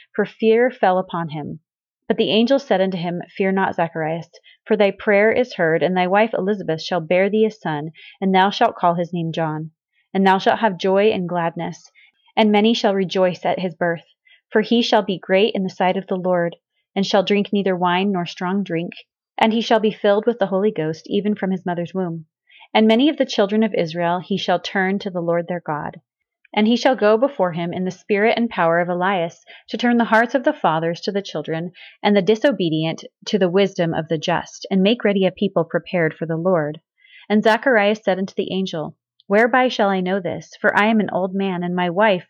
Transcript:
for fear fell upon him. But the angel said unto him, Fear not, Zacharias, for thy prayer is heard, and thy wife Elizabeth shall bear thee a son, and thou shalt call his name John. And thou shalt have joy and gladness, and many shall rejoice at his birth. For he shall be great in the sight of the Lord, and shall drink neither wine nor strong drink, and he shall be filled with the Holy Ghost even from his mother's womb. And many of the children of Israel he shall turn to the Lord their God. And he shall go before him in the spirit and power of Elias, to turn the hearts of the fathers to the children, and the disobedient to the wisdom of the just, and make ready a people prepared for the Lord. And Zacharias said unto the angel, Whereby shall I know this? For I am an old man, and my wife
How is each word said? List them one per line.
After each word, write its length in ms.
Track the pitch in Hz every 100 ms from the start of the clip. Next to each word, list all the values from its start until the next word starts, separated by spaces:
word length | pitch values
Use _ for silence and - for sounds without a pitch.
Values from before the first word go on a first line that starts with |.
| _
for 120 | - 202
fear 440 | - 220 226 247
fell 300 | 247 185 185
upon 300 | 185 170 165
him. 300 | 151 143 165 _ _ _ _ -
But 100 | 220
the 140 | 190
angel 260 | 208 233 277
said 240 | - 185
unto 160 | 190 185
him, 240 | 175 175 - -
Fear 160 | 196
not, 240 | 190 190 190
Zacharias, 540 | 165 165 156 165 165 - _ _ -
for 100 | 208
thy 140 | 202
prayer 420 | 196 220 202 220
is 240 | 247 247 -
heard, 280 | 160 165
and 120 | 180 185
thy 120 | 180
wife 240 | 202 226
Elizabeth 480 | - 185 202 160 160
shall 200 | - 180
bear 280 | 160 180 196
thee 160 | 214 220
a 60 |
son, 400 | - 165 151 156 - - -
and 140 | 190
thou 160 | 185 196
shalt 260 | - - -
call 200 | 175 170
his 180 | 170
name 180 | 175 165
John. 380 | 165 160 156 160 _ _ _ _
And 140 | 196 190
thou 140 | 190
shalt 200 | 233 214
have 200 | 220 175
joy 320 | 190 196 214
and 180 | 208 175
gladness, 640 | 175 165 170 165 165 - _ _ _ _ -
and 160 | 214
many 220 | 208 220
shall 220 | 233 214 196
rejoice 500 | 180 196 185 165 -
at 140 | 175
his 160 | 185 160
birth. 300 | 175 170 _ _ _ _ _
For 100 | 214
he 200 | 208 233
shall 220 | 233 214
be 160 | 196 175
great 340 | - 190 226
in 100 | 202
the 60 | 185
sight 280 | - 185 190
of 100 | -
the 80 | 185
Lord, 400 | 180 175 170 - _ _ _ 196
and 100 | 190
shall 180 | 202
drink 300 | 185 202 196
neither 220 | 202 190 180
wine 360 | 180 180 202
nor 140 | 185 175
strong 380 | - 180 196
drink, 300 | 185 165 175 - - _ _ -
and 160 | 226
he 80 | 226
shall 180 | 214 220
be 120 | 214
filled 340 | 165 208 202 226
with 140 | 233
the 80 | 190
Holy 240 | 190 214
Ghost 340 | 208 156 165 -
even 280 | 202 202 208
from 160 | 190
his 140 | 185 180
mother's 280 | 175 170
womb. 320 | 185 175 165 160 _ _ _ -
And 140 | 214 220
many 220 | 226 294
of 80 | -
the 80 | 254
children 360 | - 196 214
of 140 | 220 180
Israel 440 | 170 170 170 180
he 180 | - 190
shall 220 | - 175
turn 380 | - 202 185 196
to 120 | 202
the 100 | 175
Lord 260 | 170 170 170
their 140 | 175
God. 380 | - 147 170 165 _ _ _ _ _
And 140 | 208 214
he 80 | 240
shall 200 | 269 240
go 200 | 208 220
before 360 | 262 - 180
him 200 | 165 170
in 120 | 180 185
the 60 |
spirit 440 | - - 202 220 -
and 140 | 240
power 300 | - 165 170
of 100 | 175
Elias, 540 | 175 185 190 165 - _ - -
to 100 | 220
turn 200 | 240 240
the 80 | 226
hearts 280 | 226 233
of 100 | 269
the 100 | 302
fathers 460 | 294 175 160 165 170
to 100 | -
the 100 | 196
children, 500 | 196 160 143 160 180 - - -
and 140 | 214 202
the 80 |
disobedient 800 | 185 220 294 202 170 156 160 151 - _ -
to 100 | 202
the 120 | 185
wisdom 440 | 185 190 190 165
of 140 | 160 156
the 100 | 160
just, 480 | 175 165 - - -
and 100 | 196
make 220 | 196 240
ready 220 | 208 202 185
a 60 |
people 320 | 180 196 175
prepared 500 | 160 170 - 180 160
for 120 | - 165
the 120 | 160
Lord. 440 | 180 175 147 156 _ _ _ - -
And 140 | 214
Zacharias 560 | 220 226 240 220 202 214
said 140 | - 185
unto 160 | 190
the 180 | - -
angel, 440 | 185 190 165 156 - _ _ -
Whereby 400 | 202 247 262 254
shall 220 | 247 202
I 120 | 190
know 180 | 180 196
this? 300 | 170 165 - -
For 160 | - -
I 120 | 214
am 120 | 226
an 120 | 190
old 240 | 180 190 190
man, 260 | 196 175
and 140 | 175 180
my 160 | 180
wife 340 | 170 220 180 -